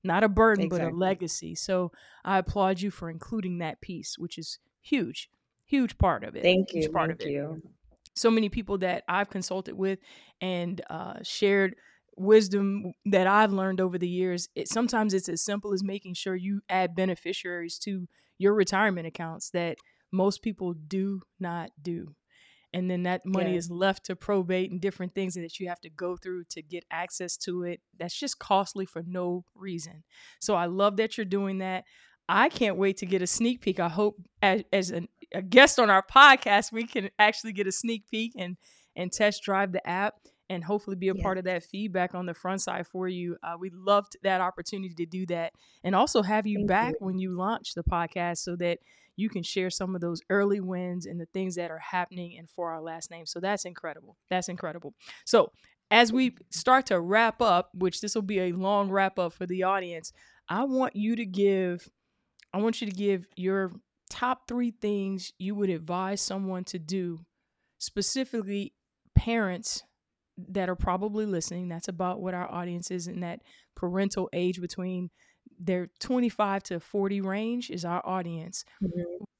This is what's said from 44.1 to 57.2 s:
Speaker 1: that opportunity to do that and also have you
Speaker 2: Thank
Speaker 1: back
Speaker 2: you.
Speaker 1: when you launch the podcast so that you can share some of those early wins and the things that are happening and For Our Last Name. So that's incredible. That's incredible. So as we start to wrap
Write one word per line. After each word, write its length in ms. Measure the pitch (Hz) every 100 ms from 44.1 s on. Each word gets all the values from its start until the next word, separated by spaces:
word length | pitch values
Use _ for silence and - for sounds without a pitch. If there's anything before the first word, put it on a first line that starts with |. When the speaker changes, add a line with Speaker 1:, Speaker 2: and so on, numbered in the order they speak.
| -
Speaker 1:
that 180 | 196 185
opportunity 540 | 185 - 170 196 190 165
to 100 | 170
do 220 | 185 185
that 260 | 170 165 _ _ _
and 120 | 180 190
also 280 | 247 240
have 240 | 196 214 214
you 120 | 208
Speaker 2:
Thank 80 | 202
Speaker 1:
back 240 | 190 240 -
Speaker 2:
you. 60 | 190
Speaker 1:
when 140 | 185
you 160 | 185 180
launch 400 | 190 226 - -
the 80 |
podcast 560 | 165 175 170 185 175 170
so 160 | - 175
that 240 | 175 170 _ _ _ -
you 140 | 214
can 140 | 190
share 260 | 170 196 185
some 240 | - 185
of 80 | 185
those 200 | 170 165 _
early 280 | 202 202 202
wins 460 | 185 180 180 180 165
and 160 | 175
the 60 | 160
things 260 | 190 185
that 160 | 175 170
are 80 | 160
happening 580 | - 180 175 180 175 175
and 140 | 165
For 220 | - 170
Our 100 | 160
Last 300 | 165 165 -
Name. 160 | 170 160
So 120 | 175
that's 240 | 185 202
incredible. 540 | 180 170 165 151 - _ _
That's 220 | 185 175
incredible. 460 | 175 165 170 147 _ - -
So 280 | - 233 - _ _ _ _
as 200 | 220 233
we 240 | 240 254 - -
start 380 | - - 262 262
to 120 | 185
wrap 400 | 175 214